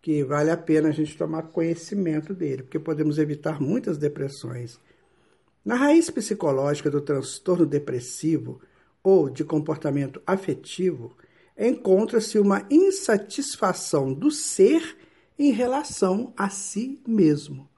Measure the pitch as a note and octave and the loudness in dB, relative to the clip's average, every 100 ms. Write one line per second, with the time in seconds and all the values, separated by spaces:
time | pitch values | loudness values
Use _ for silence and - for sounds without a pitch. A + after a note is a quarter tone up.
0 | - D3+ C3 D3 D#3 E3 E3 D#3 D#3 D3 | 0 -2 0 0 2 0 2 2 2 0
1 | D3+ - D#3+ D#3+ D#3+ - E3 E3 - G3+ | -4 -4 -4 -4 -6 -2 -2 -4 -4 -4
2 | F3 D#3 D3+ F#3 D#3 C3 C3 D#3 D#3 D3+ | -2 -2 -4 -6 -6 -6 -6 -6 -4 -2
3 | D#3 D3 D3+ D3 E3 D3 F3+ A#3 G#3 D3+ | 0 0 -2 -2 -6 -4 -2 -2 -2 -2
4 | D3 D3 C3+ - B2 B2 A#2 - _ _ | -4 -4 -8 -8 -12 -10 -12 -16 _ _
5 | _ _ _ _ _ _ G#3 B3 C#4+ D#4+ | _ _ _ _ _ _ -4 2 6 6
6 | D#4+ - G3+ G#3+ D#3+ C3+ C#3 D3 D3 C#3+ | 4 -4 -6 -2 0 2 0 0 0 -2
7 | D3 C#3 B2+ - - F3 D#3 C#3+ C#3+ B2 | -2 -4 -4 -8 -2 2 2 2 -2 -6
8 | A#2+ - D#3 D3+ B2 - _ _ _ _ | -8 -6 -2 -2 -4 -14 _ _ _ _
9 | F#3+ F#3+ C#3 C3 D3 D#3 D#3 D3+ D3+ C#3+ | 4 4 4 -2 -2 -2 -2 -4 -2 -2
10 | C3+ - - F#3+ G3 - - - F#3 C#3 | -4 -6 -4 -2 -2 -8 -8 -4 -2 -4
11 | A#2 _ _ _ _ - A3 - G3 F#3+ | -12 _ _ _ _ -2 -2 0 2 2
12 | A3 A#3 A3 G#3+ G3+ G3 - D4+ G4 F#4 | 4 0 2 2 4 2 4 6 6 2
13 | - G#3 - - C#4 - G3+ F#3 - D3+ | 0 0 0 -8 -8 -2 -2 -2 -2 0
14 | C3+ C3+ C#4 D4+ - - G3 D#4+ - - | 0 0 -2 -2 -6 4 6 6 -2 -16
15 | _ _ _ - C#4+ A3 B3 C4 D4+ - | _ _ _ 0 2 2 0 -2 -4 -2
16 | F#3+ G3 C4 - G3+ - - G3+ C4 C#4 | 0 0 -4 -4 -4 -4 -8 -6 -6 -8
17 | - A3 D#3+ C#3+ - C3+ - | -2 4 4 4 -4 -16 -16